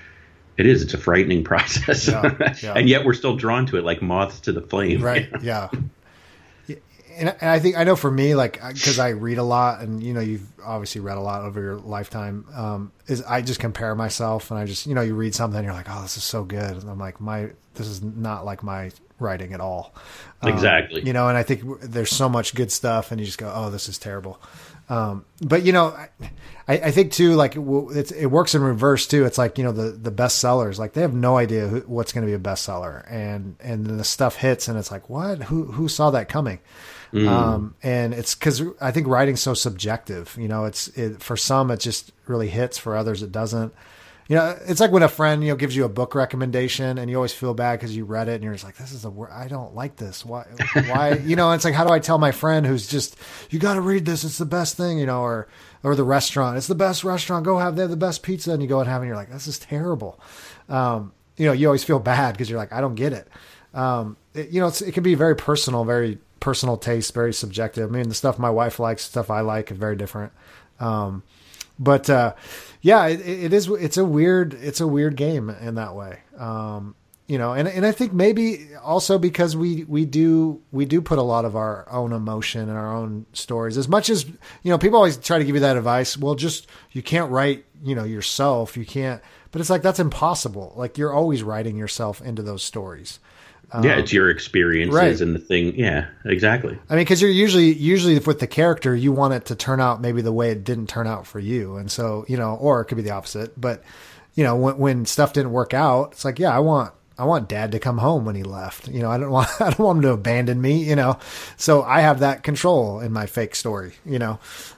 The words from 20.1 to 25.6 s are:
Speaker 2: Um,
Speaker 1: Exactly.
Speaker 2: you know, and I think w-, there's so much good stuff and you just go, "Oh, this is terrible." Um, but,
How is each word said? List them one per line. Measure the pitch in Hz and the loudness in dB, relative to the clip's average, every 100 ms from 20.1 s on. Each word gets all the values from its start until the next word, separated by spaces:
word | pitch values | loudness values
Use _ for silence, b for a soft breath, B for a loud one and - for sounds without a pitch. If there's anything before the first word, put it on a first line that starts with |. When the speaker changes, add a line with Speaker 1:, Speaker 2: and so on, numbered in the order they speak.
| B B B | B B B
Speaker 2:
Um, | - | -2
Speaker 1:
Exactly. | - 104 82 - 80 | 4 6 4 2 -4
Speaker 2:
you | 127 | -2
know, | 123 123 | 2 2
and | 123 | 2
I | |
think | 117 120 | 0 -2
w-, | 120 135 | -4 -12
there's | 127 117 110 | -8 -4 -2
so | - 135 | 0 2
much | 120 113 | 0 -2
good | 123 117 | -2 -2
stuff | - 123 113 110 | 0 0 0 -2
and | 113 | -6
you | 104 | -8
just | - | -8
go, | 107 | -10
"Oh, | 110 107 | -6 -6
this | 101 - | -6 -8
is | 95 | -10
terrible." | 107 101 95 92 B B B B - | -10 -10 -10 -16 B B B B -4
Um, | 120 110 98 - - | -2 -2 -4 -10 -8
but, | 151 170 | 0 2